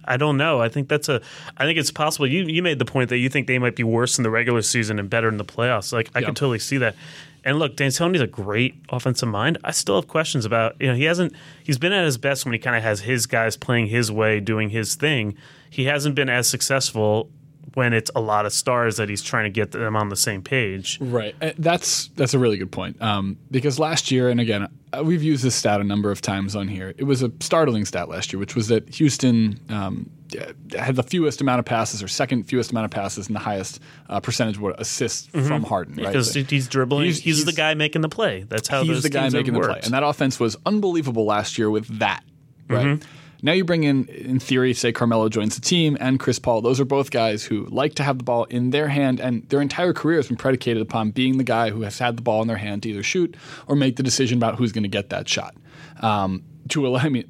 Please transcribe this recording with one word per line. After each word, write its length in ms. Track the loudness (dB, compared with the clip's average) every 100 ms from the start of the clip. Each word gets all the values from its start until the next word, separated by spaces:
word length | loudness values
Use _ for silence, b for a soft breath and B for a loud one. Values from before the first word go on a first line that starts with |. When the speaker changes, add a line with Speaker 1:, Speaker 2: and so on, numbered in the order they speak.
Speaker 1:
I 120 | -2 0
don't 200 | 2 2
know. 220 | 2 2
I 60 | 0
think 180 | -2 -2
that's 200 | -2 0
a, 100 | -2 B B B B
I 60 |
think 140 | 0 0
it's 120 | 0
possible. 360 | 0 -2 0 0
You, 160 | 0
you 180 | 0 0
made 160 | 0 0
the 60 | 0
point 240 | 0 0
that 80 | 0
you 100 | 0
think 180 | 0 0
they 100 | 0
might 180 | 0 0
be 60 |
worse 340 | 0 2 2 0
in 40 |
the 80 | 0
regular 320 | 0 2 2
season 360 | 2 0 0 -2
and 120 | -2
better 180 | 0 0
in 80 | -2
the 80 |
playoffs. 480 | -6 -2 0 0 -2
Like, 160 | -2 -2
I 60 | -2
Speaker 2:
Yeah. 60 | -2
Speaker 1:
can 80 |
totally 260 | 0 0 0
see 180 | -2 0
that. 160 | 0 -2 B B B B
And 140 | -2 0
look, 180 | 0 0
D'Antoni's 440 | 0 2 2 2
a 60 | 0
great 480 | -4 -2 0 0 -2 -8
offensive 400 | -4 -2 0 -2
mind. 300 | 0 0 0
I 60 | -2
still 240 | -4 0 0
have 120 | 0
questions 360 | -2 0 -2
about, 320 | 0 0 0 0
you 60 | 0
know, 60 |
he 100 | 2
hasn't, 280 | 2 2 -2 B B B
he's 160 | B 0
been 140 | 0
at 120 | 2
his 140 | 2 0
best 260 | 0 -2
when 80 | -2
he 60 | -2
kinda 220 | 0 0
has 200 | 0 0
his 260 | 0 -2 0
guys 300 | 0 0 -2
playing 320 | 0 0 2
his 220 | 0 0
way, 280 | 2 2 2
doing 300 | 0 0 0
his 240 | -2 -4
thing. 400 | -2 0 0 -2 -6 B B B
He 160 | -4
hasn't 300 | -2 0 0
been 140 | 0 2
as 180 | 2 0
successful 800 | 0 0 0 0 0 2 2 -2 -12 -20 -20 -8
when 180 | 0 2
it's 180 | 2 0 -2
a 40 |
lot 260 | 2 2 2
of 60 |
stars 420 | 0 0 2 2 0
that 120 | -2
he's 100 | -4
trying 240 | -2 -2
to 60 | 0
get 200 | 0 -2
them 240 | -2 -2 0
on 120 | 0
the 80 | 0
same 240 | -2 -4
page. 560 | -2 -2 -2 -4 -6 -6
Speaker 2:
Right. 360 | -2 -2 -2 -6
Uh, 80 | -6 -2
that's, 500 | 0 0 0 -4 -4 -2
that's 160 | 2
a 60 | 4
really 180 | 4 2
good 160 | -4
point. 280 | -6 -8 -4
Um, 340 | -2 0 -2 -6 -4
because 280 | -2 0 0
last 320 | 0 0 2
year, 200 | 2 4
and 100 | 2
again, 280 | 2 0 -2 -10 -12 -4
uh, 60 |
we've 180 | 0 2
used 220 | 2 2
this 100 | 2
stat 260 | 2 2 2
a 20 |
number 260 | 2 0 0
of 120 | -2
times 340 | -2 -2 -2 -4
on 120 | -6
here, 260 | -6 -8 -4
it 80 |
was 180 | 0 0
a 80 | 0 -4
startling 440 | 2 4 4 2
stat 240 | -2 -4 -6
last 240 | -6 -6
year, 80 | -6
which 140 | -4
was 140 | -2 2
that 200 | 2 0
Houston, 640 | 2 2 4 4 4 4 0 -6
um, 400 | -4 -4 -6 -10 -16 -14 -12
uh, 380 | -12 -16 -10 -4
had 180 | -2 0
the 60 |
fewest 400 | 0 2 0 2
amount 160 | 2 2
of 80 | 2
passes 360 | 0 0 -4
or 60 | -4
second 360 | -2 0 0
fewest 260 | 0 0 0
amount 160 | -2 -4
of 40 |
passes 340 | -4 -6 -6 -6
and 100 | -4
the 40 |
highest, 400 | -4 -4 -6 -12 B B B
uh, 120 | -4
percentage 360 | -2 -2 -2 -2
of 80 | -4 -4
assists 500 | -6 -2 -4 -4 -6
Speaker 1:
Mm-hmm. 180 | -2 0
Speaker 2:
from 160 | 0
Harden, 320 | 0 -2 -4 -6
right? 100 | -2
Speaker 1:
Because 260 | 0 0
Speaker 2:
So 100 | 0
Speaker 1:
he's 240 | 0 0 0
dribbling. 380 | 0 0 2 2
Speaker 2:
he's, 140 | 0
Speaker 1:
He's 240 | 0 0
the 60 | 0
Speaker 2:
he's 60 | 0
Speaker 1:
guy 160 | 0
making 260 | 2 0 0
the 80 | -2
play. 380 | 0 -2 -2 -6
That's 200 | -6 -2
how 160 | 0
Speaker 2:
he's 40 | 2
Speaker 1:
those 140 | 0
Speaker 2:
the 80 | 0
guy 120 | 0
Speaker 1:
teams 120 | 2
have 60 | 2
Speaker 2:
making 100 | 0
the 60 | 0
play. 80 | 0
Speaker 1:
worked. 160 | -2
Speaker 2:
And 80 | -2
that 100 | 0
offense 360 | 0 0 0 2
was 160 | 0 0
unbelievable 600 | -2 0 2 0 0 0 2
last 320 | 2 0 0
year 100 | 2
with 300 | 0 -2 -2
that, 260 | 0 -2 -8 -20 -20 -14 -2
right? 160 | 2 2
Speaker 1:
Mm-hmm. 220 | 0 B B B B
Speaker 2:
Now 100 | 2
you 120 | 2 2
bring 180 | 2
in, 220 | 4 2 0
in 340 | -6 -2 -2
theory, 320 | 2 2 4
say 200 | 2 0
Carmelo 360 | 2 2 4 2
joins 280 | 2 -2 -2
the 40 |
team 360 | 2 4 4 2
and 180 | 0 0
Chris 200 | 0 0
Paul. 240 | 0 2
Those 180 | 2 2
are 60 | 2
both 240 | 2 2
guys 340 | 2 2 0
who 220 | -2 -4 -2
like 280 | 0 0 0
to 60 |
have 140 | -4 -4
the 80 |
ball 200 | -2 0
in 260 | 0 -2 0
their 180 | 0 0
hand, 320 | 0 0 0
and 260 | -2 -4 0
their 100 | 0
entire 320 | 0 0 0
career 240 | 0 2 2
has 100 | 0
been 120 | 0
predicated 440 | 0 0 0 -2
upon 280 | -2 -2 -2
being 260 | 0 2 2
the 80 |
guy 240 | 2 2 0
who 140 | -2
has 160 | -6 -2
had 180 | -2 -2
the 60 |
ball 180 | 0 0
in 80 | 0
their 80 | -2
hand 260 | -4 -6
to 40 | -6
either 140 | -4
shoot 340 | -2 0 0 -4 B B B
or 80 | 2
make 200 | 2 2
the 60 |
decision 360 | 0 2 2 2
about 180 | 2 2
who's 160 | 0
gonna 160 | 0 -2
get 220 | -2 -4
that 180 | -6 -4
shot. 260 | -4 -6 -14 B B B B
Um, 440 | 0 2 0 -2 -8 -14 -4
to 160 | 0 2
a, 80 |
I 160 | 2 2
mean, 180 | 0 -2